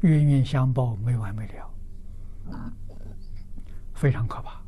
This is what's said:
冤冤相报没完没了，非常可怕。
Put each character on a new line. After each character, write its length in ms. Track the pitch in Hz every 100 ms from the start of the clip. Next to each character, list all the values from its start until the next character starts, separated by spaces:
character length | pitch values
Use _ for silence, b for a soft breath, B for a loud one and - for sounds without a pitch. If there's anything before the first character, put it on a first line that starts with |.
冤 220 | 185 156 147
冤 180 | 139
相 260 | 127 139 131
报 240 | 127 123 104
没 200 | 113 123
完 180 | 104
没 120 | 107 104
了， 240 | - - - - - - - - - - - 226 - - - - - - - - - B B B
非 180 | - 143
常 160 | 131 113
可 140 | -
怕。 180 | - -